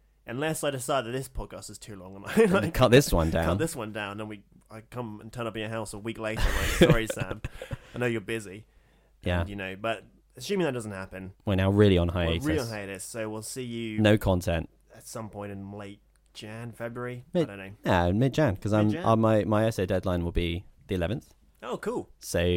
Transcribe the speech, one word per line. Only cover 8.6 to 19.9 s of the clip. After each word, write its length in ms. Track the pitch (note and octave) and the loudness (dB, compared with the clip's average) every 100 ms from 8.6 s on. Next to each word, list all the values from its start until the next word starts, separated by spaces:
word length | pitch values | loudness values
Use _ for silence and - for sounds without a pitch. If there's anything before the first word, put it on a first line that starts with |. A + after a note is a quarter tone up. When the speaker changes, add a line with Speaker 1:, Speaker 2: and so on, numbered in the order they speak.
| - _ _ _ _ _ | -18 _ _ _ _ _
Speaker 2:
Yeah. 180 | F#2 F2 | -2 -2
Speaker 1:
And, 80 | E2+ | -2
you 60 | G2+ | -6
know, 200 | F#2+ F#2+ | -8 -6
but 240 | A2 G#2+ - _ _ - | -4 -6 -8 _ _ -14
assuming 280 | A#2+ G3+ | -4 0
that 80 | E3 | 0
doesn't 180 | B2+ G#2+ | -2 -6
happen, 400 | G2 F#2+ F#2 F#2+ - | -10 -10 -12 -14 -8
Speaker 2:
We're 100 | - F#2+ | 0 2
now 140 | F#2+ | 4
really 280 | G2+ G#2 F2+ | 6 8 6
on 100 | F2 | 4
Speaker 1:
we're 140 | F2 | 2
really 140 | E2 E2 | 0 0
Speaker 2:
hiatus. 220 | D3 D#3 | 0 -2
Speaker 1:
on 60 | A#2 | -2
hiatus, 340 | G#2+ G2 F#2+ | -6 -8 -10
so 240 | - A#2 G#2+ | -10 -8 -8
we'll 120 | G#2+ | -8
see 200 | A2 - | -10 -10
you 360 | B2 A#2 A2+ G#2+ | -8 -6 -4 4
Speaker 2:
No 160 | G#2+ A2 | 6 6
content. 500 | - F2+ F2 E2 - _ _ - | 4 2 2 -2 -4 _ _ -20
Speaker 1:
at 100 | - | -16
some 220 | A#2 A2 | -12 -12
point 240 | G#2 G2+ | -12 -12
in 180 | G2 G2 | -10 -12
late 280 | G2+ G2+ G2+ _ _ _ | -12 -14 -16 _ _ _
Jan, 380 | - G#2+ A2 A#2+ | -18 -14 -12 -12
February. 520 | A2+ A#2 A#2+ B2 B2 - | -10 -10 -8 -8 -10 -4
Speaker 2:
Mid-, 100 | F3+ D3 | -2 -2
Speaker 1:
I 60 | G2 | -4
don't 20 | |
know. 120 | F#2+ G2+ | -14 -6
Speaker 2:
yeah, 260 | - F#2 F2 | 2 4 4
mid-Jan, 440 | G2+ C3 B2 D3 G2+ | 4 2 4 2 2
'cause 160 | G#2 | 0
I'm, 140 | G#2+ G#2+ | 4 4
Speaker 1:
Mid-Jan? 180 | G#2+ | 2
Speaker 2:
uh, 120 | A2 A2+ | 2 4
my, 280 | A2 A2 | 6 4
my 220 | G2+ G#2+ A2 | 4 2 2
essay 180 | A2+ | 0
deadline 380 | F#2 | 0